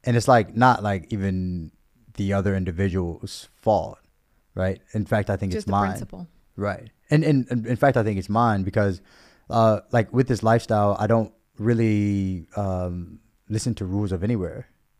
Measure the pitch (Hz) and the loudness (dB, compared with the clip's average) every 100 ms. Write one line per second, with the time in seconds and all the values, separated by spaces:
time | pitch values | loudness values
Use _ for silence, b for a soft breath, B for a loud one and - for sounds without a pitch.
0 | - 120 107 120 92 110 127 107 101 98 | 0 2 6 4 4 4 4 4 0 -4
1 | 78 104 98 92 90 90 78 _ _ _ | -4 -4 -2 -2 -4 -6 -8 _ _ _
2 | _ - 98 98 98 95 90 85 98 92 | _ -6 -2 0 0 0 -2 -2 0 0
3 | 87 80 101 - - _ - 101 - - | -4 -6 -12 -14 -18 _ 0 2 0 -12
4 | _ _ _ _ _ - 92 92 _ 110 | _ _ _ _ _ -4 -4 -4 _ -6
5 | 98 107 98 98 98 107 101 98 101 95 | -2 -2 0 -2 -2 -4 -2 -2 -2 -4
6 | - 180 175 _ _ - 101 90 113 _ | -12 -14 -16 _ _ -6 -6 -6 -12 _
7 | _ 151 160 143 123 123 113 123 139 123 | _ 2 4 0 0 -4 -2 0 2 2
8 | 110 98 92 107 120 101 95 110 101 90 | 0 -2 -2 2 2 2 0 0 0 -2
9 | b b b b _ 113 113 107 - 120 | b b b b _ 2 4 2 0 0
10 | 104 123 127 107 110 117 - 107 104 98 | 2 0 0 2 2 2 2 2 2 0
11 | 107 113 110 _ _ - 107 117 113 104 | 2 2 0 _ _ -4 0 2 2 2
12 | 104 98 95 92 80 - 98 92 90 90 | 2 0 -2 -4 -8 -6 -4 -4 -4 -6
13 | 85 - _ _ _ 107 123 110 95 101 | -10 -16 _ _ _ -4 -4 -4 -4 -2
14 | 104 92 101 117 85 80 - _ _ | -2 -2 -2 -2 -4 -10 -16 _ _